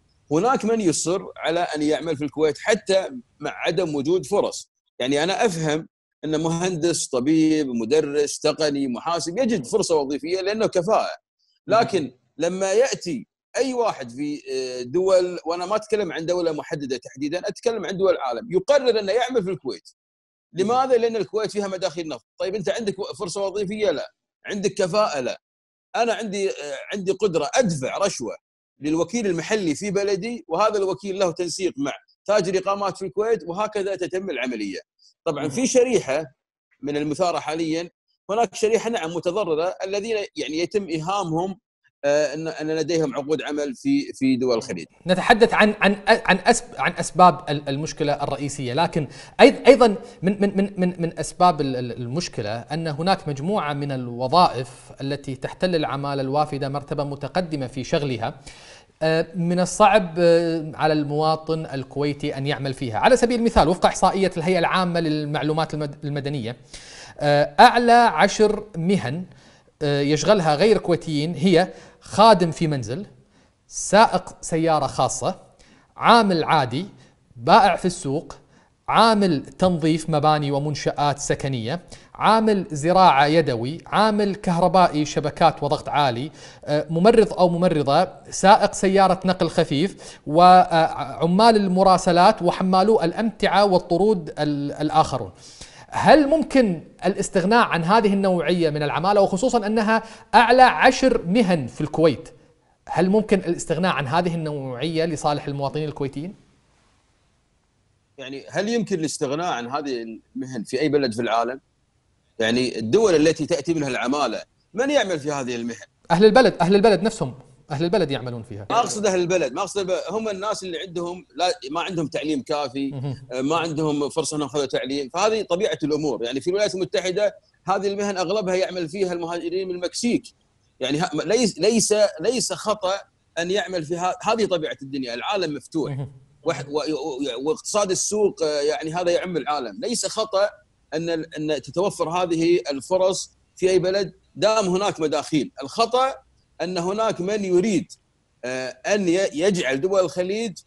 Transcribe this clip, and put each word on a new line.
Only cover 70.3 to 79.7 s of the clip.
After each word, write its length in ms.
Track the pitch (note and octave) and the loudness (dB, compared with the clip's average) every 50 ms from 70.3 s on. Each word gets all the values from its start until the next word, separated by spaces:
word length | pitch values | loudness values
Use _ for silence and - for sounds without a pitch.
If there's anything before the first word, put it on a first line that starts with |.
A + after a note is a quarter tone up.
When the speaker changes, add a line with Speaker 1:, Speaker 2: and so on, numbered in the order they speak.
| G#3+ F#3+ D#3+ D#3+ D3+ | 2 4 4 2 2
Speaker 2:
غير 220 | C#3+ F#3+ A3+ G#3 | 4 4 4 4
كويتيين 560 | F3+ - F3+ E3+ - - E3 D3+ C#3+ D3+ F3 E3+ | 2 2 0 -2 -2 -2 -4 -2 -2 -2 -2 -2
هي 320 | C3+ D#3 G3 E3+ D#3+ F#3+ F#3+ - - - - - _ - | 0 2 4 6 6 4 2 -4 -16 -20 -20 -20 _ -16
خادم 480 | - - F#3+ G#3+ A3+ G#3+ E3+ F3 E3 | -4 4 6 8 8 8 6 4 0
في 160 | C#3+ - E3+ | 0 -2 -2
منزل، 380 | D3+ D3 C3 A2+ G2+ B2+ F3+ G#3 - - - _ _ _ _ _ _ _ _ _ | -2 -2 -2 -4 -6 -8 -10 -10 -14 -18 -20 _ _ _ _ _ _ _ _ _
سائق 680 | - - - - - F#3 G#3 A3+ - - F3 - - - - | -16 -12 -10 -4 2 6 6 6 6 4 -2 -4 -4 -18 -14
سيارة 460 | - - E3+ D#3+ D#3+ E3 D#3 D3+ C3+ | -10 -6 -4 0 0 2 2 0 0
خاصة، 520 | C3 - - C3+ A#2 - - A#2+ D#3+ G#3 - - _ _ _ - _ _ _ _ _ _ | -2 -2 -2 -2 -2 -2 -4 -4 -6 -6 -8 -14 _ _ _ -20 _ _ _ _ _ _
عامل 460 | - C3+ E3+ A3+ A#3 A3 G3 F3+ D#3+ - | 0 4 6 6 6 6 4 2 0 2
عادي، 420 | B2+ D#3+ D#3 C3+ A#2 A#2+ D3+ F#3+ G#3 - - - _ _ _ _ _ - | 2 2 2 2 0 -2 -6 -6 -8 -12 -20 -20 _ _ _ _ _ -16
بائع 400 | A#2 A#2 D3+ F#3+ A#3 F#3+ G3 E3+ | -4 4 6 6 8 8 6 2
في 100 | - - | 2 -2
السوق، 500 | F#3 F3+ - - C#3 C3+ D#3+ - - - - _ _ _ _ _ _ _ _ - | -4 -4 -4 -6 -4 -4 -6 -6 -10 -20 -20 _ _ _ _ _ _ _ _ -4
عامل 580 | - C3+ F3 A3 A3+ A3 G3+ G3+ F#3 D#3 C3 - | 0 4 4 6 6 4 4 2 2 2 0 -2
تنظيف 640 | - - - F#3 F#3 | -6 -2 0 2 2